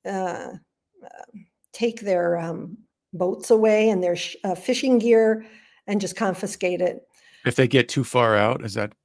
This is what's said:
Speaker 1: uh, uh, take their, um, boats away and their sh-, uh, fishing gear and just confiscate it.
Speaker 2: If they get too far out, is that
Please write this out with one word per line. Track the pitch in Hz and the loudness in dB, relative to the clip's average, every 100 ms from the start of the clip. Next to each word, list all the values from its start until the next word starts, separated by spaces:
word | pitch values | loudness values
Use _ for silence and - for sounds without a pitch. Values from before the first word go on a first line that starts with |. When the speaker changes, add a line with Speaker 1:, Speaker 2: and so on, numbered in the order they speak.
| 196 | -6
Speaker 1:
uh, | 196 185 - - 180 _ _ _ 381 | -4 -4 -6 -12 -16 _ _ _ _
uh, | - - - 196 - _ _ | -20 -20 -20 -20 -20 _ _
take | - 233 226 | -4 -4 -4
their, | 202 180 170 170 | -2 0 0 -2
um, | 165 165 - 196 _ _ _ | -4 -8 -12 -18 _ _ _
boats | 170 185 220 - | -4 -4 -4 2
away | 226 220 214 220 | 4 4 4 2
and | 190 | 2
their | 180 170 | 0 -2
sh-, | - - | -6 -8
uh, | 202 180 | -6 -4
fishing | - 254 269 240 | -2 -2 2 2
gear | 226 226 220 220 - - _ _ - | 6 4 4 0 -6 -20 _ _ -6
and | 202 | -4
just | 190 - | -4 -4
confiscate | 202 175 202 - 180 175 | -4 -2 -8 -4 -2 0
it. | 180 - _ _ _ _ - | -2 -4 _ _ _ _ -2
Speaker 2:
If | - | 2
they | 123 | 4
get | 131 120 | 4 2
too | - | -2
far | 123 127 117 104 | 0 2 4 4
out, | 107 127 | 2 0
is | 110 104 | -6 -6
that | 107 _ | -8 _